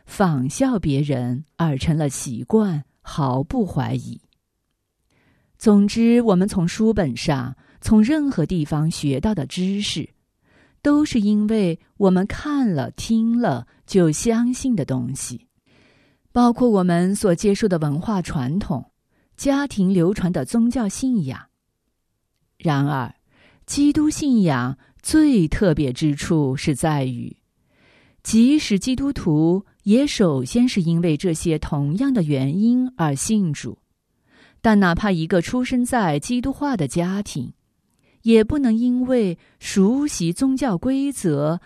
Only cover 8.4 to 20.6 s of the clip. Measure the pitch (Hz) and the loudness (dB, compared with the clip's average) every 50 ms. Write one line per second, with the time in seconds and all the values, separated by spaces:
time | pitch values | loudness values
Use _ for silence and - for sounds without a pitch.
8.4 | 156 - 190 170 147 - 160 151 151 160 - - - 143 135 131 - 220 214 170 | -2 -2 -2 -2 -2 -2 -2 0 0 -2 -2 -2 -2 -2 -2 0 -2 -2 -2 -2
9.4 | 135 131 - 180 180 190 196 202 208 - - 165 - - _ _ _ _ _ _ | -6 -6 -6 -4 -4 -2 -2 -4 -4 -6 -6 -8 -8 -10 _ _ _ _ _ _
10.4 | _ _ _ _ _ _ _ _ - 294 294 294 302 - - 240 202 208 214 208 | _ _ _ _ _ _ _ _ 0 2 2 2 2 0 0 0 2 2 2 2
11.4 | 214 208 226 220 196 175 160 - _ _ _ - 202 190 185 180 190 220 - - | 0 0 0 0 0 0 -2 -6 _ _ _ 0 2 4 4 2 0 -2 -6 -8
12.4 | - 302 294 285 262 220 170 143 - - - - - - 226 220 226 233 233 240 | -6 -4 -2 0 0 0 0 -2 -4 -6 -8 -10 -4 -2 0 0 0 0 0 0
13.4 | 240 190 131 117 120 - _ _ _ - - 190 175 156 151 - - 233 226 226 | 0 0 -2 -2 -6 -12 _ _ _ 0 2 2 4 4 2 0 -2 0 0 0
14.4 | 240 247 254 - - 269 240 175 147 - 135 127 120 123 135 - - - 127 - | 0 0 -2 -2 -2 -2 -2 -2 -2 -2 -4 -4 -4 -6 -8 -10 -10 -12 -12 -14
15.4 | - _ _ _ _ _ _ _ _ _ _ _ _ _ _ _ _ _ - 247 | -16 _ _ _ _ _ _ _ _ _ _ _ _ _ _ _ _ _ 2 2
16.4 | 240 240 233 - 247 247 214 190 180 180 170 170 180 190 202 - - 196 170 - | 4 4 4 2 2 4 4 4 2 2 2 2 2 0 0 0 0 0 0 2
17.4 | - 208 202 - 233 202 180 160 156 147 139 156 - 226 214 190 170 - - 160 | 2 0 0 2 0 0 0 0 0 -2 -2 -4 -4 -4 -4 -4 -4 -4 -4 -4
18.4 | 123 127 156 202 - - 156 120 123 - _ _ _ _ _ _ _ _ _ - | -4 -2 -4 -4 -4 -4 -4 -6 -6 -10 _ _ _ _ _ _ _ _ _ -6
19.4 | - 277 277 277 285 269 - 208 185 185 196 180 160 175 220 - 185 170 180 160 | -2 0 0 0 -2 -2 -2 0 0 2 2 2 2 2 0 0 -2 -2 -2 -4
20.4 | 131 - - 233 | -4 -2 0 0